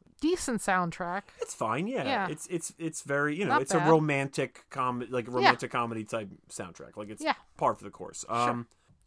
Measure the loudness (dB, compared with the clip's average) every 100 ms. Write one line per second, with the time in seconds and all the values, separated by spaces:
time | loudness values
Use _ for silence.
0 | _ -2 0 0 0 0 2 2 2 -2
1 | -4 -6 -8 -10 -10 -4 0 0 0 -2
2 | 0 0 -2 -4 -6 -6 -6 -8 -8 -6
3 | -2 2 2 2 2 2 4 4 6 6
4 | 6 2 0 0 -2 -4 -10 -2 0 0
5 | -2 -2 0 4 4 4 0 -2 -2 -4
6 | -4 -6 -6 -12 -16 -12 -12 -12 -16 -12
7 | -12 -6 -4 -4 -6 -2 0 0 -6 -12
8 | -14 -12 -4 0 2 0 -4 _ _ _